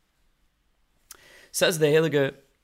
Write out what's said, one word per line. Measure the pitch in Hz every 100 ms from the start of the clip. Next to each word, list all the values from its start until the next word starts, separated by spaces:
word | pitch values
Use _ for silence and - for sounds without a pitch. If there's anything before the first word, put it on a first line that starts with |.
| _ _ _ _ _ _ _ _ _ _ - - - - -
Says | - 170 165
the | 151
Heilige | 156 160 143 139 - _ _